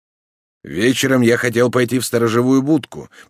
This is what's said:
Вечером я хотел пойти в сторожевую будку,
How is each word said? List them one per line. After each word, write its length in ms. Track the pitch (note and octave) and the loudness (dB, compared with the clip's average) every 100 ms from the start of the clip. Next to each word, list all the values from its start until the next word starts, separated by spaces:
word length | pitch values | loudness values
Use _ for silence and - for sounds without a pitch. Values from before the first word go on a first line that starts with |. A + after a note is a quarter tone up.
| _ _ _ _ _ _ | _ _ _ _ _ _
Вечером 600 | - D2+ A#2 B2 C3+ C3 | -10 -2 0 0 0 2
я 160 | A#2 A#2 | 2 2
хотел 320 | B2 A#2 B2 | 0 0 0
пойти 280 | B2 A#2+ C3 | 0 0 -2
в 60 | |
сторожевую 560 | A2 A#2+ A#2 A#2 B2+ C3+ | -2 -2 0 0 2 2
будку, 480 | C#3 D#3 - D2+ - - | 2 -2 -2 -14 -18 -20